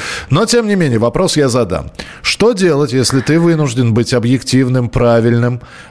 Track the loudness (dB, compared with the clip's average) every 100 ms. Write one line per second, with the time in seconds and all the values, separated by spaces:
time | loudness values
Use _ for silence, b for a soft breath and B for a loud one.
0 | B B B -2 0 0 0 0 0 0
1 | 0 0 0 0 0 0 -2 -4 -8 -14
2 | B B -6 0 0 2 2 2 0 0
3 | 0 0 0 2 2 2 0 0 0 0
4 | 0 0 0 -2 0 0 2 0 -2 0
5 | 2 4 2 2 0 -4 B B B